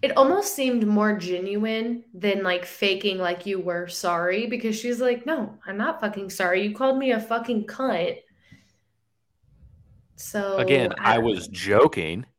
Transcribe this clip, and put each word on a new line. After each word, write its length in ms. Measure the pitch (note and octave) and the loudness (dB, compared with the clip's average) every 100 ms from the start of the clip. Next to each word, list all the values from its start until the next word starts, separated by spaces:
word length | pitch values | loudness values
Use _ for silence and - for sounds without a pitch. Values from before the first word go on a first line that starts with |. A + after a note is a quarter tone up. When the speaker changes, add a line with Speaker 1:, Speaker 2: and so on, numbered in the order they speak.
Speaker 1:
it 140 | C#4 C#4 | 2 4
almost 400 | C4+ F#4+ G4+ - | 6 4 0 0
seemed 300 | C4 A#3+ G#3+ | 0 2 2
more 300 | G#3 G#3+ G#3 | 4 2 0
genuine 880 | F3 F3+ F#3 G3+ A3 A3 A#3 A#3+ - | -2 -4 -4 -2 -2 -2 -2 -6 -8
than, 300 | F#3 G3+ G3 | -4 -2 0
like, 200 | F#3 F3+ F3+ | 0 -2 -4
faking 520 | - G3+ F#3+ G3+ F#3 | -2 0 0 -2 -2
like 280 | F3+ F3 G3+ | -2 -2 -4
you 140 | F#3+ | -4
were 280 | F3+ F3 F3 | -2 -4 -4
sorry, 580 | - F#3 E3+ F3 F#3+ A#3 | -4 -2 0 0 0 -2
because 320 | A#3+ A3+ G#3+ | -4 -2 -4
she's 220 | B3 A#3+ | -4 -2
like, 240 | B3+ A#3+ A#3+ | 0 0 -2
"No, 320 | D#4 G#3+ - - | -4 -4 -10 -12
I'm 120 | G3 | -4
not 220 | B3+ D#4+ | -4 -2
fucking 300 | G#3 G#3 G3 | -4 -4 -10
sorry. 320 | - F3+ F#3 | -2 2 2
You 100 | G#3 | 0
called 240 | G#3 C4+ C4 | 0 0 2
me 140 | C4+ | 2
a 80 | A3+ | 0
fucking 460 | G#3+ A3+ A#3 A3+ G#3 | 0 -4 -2 -2 -4
cunt." 520 | - C4 F#3+ F3 - _ _ _ - _ _ _ _ _ _ _ _ _ _ - - - - _ _ | -4 -2 0 -2 -4 _ _ _ -20 _ _ _ _ _ _ _ _ _ _ -20 -20 -20 -20 _ _
So, 420 | - G#3+ G3 G3 | -8 -4 -2 0
Speaker 2:
Again, 360 | A#2+ C#3 A2 - | 4 4 2 0
Speaker 1:
I 140 | A#2+ | 4
Speaker 2:
I 20 | A#2 | 4
Speaker 1:
don't 100 | A#2 | 4
Speaker 2:
was 220 | F#2+ F2 | -2 -6
Speaker 1:
know. 60 | |
Speaker 2:
joking. 720 | F#2+ F#2+ G2+ D3 - D#2+ F2 B2 | -8 2 6 6 4 -4 -4 -8